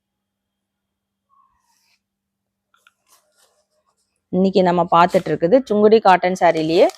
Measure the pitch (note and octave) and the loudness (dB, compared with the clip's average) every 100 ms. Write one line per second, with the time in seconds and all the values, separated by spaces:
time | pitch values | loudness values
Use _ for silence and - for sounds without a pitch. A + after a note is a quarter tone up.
0 | _ _ _ _ _ _ _ _ _ _ | _ _ _ _ _ _ _ _ _ _
1 | _ _ _ C6+ _ _ _ _ _ _ | _ _ _ _ _ _ _ _ _ _
2 | _ _ _ _ _ _ _ _ _ _ | _ _ _ _ _ _ _ _ _ _
3 | _ _ _ _ _ _ _ _ _ _ | _ _ _ _ _ _ _ _ _ _
4 | _ _ _ F3+ F#3+ F#3+ F3+ F3 E3+ E3+ | _ _ _ -2 0 0 0 0 0 0
5 | F3+ F#3 E3+ D3+ E3 B3+ C4 G#3 G#3+ A3+ | 2 0 -4 -6 0 -2 -2 0 2 2
6 | G3+ F3+ F3+ F#3 F3 E3 D#3 E3+ D#4 | 2 0 0 -2 -2 -2 -2 0 0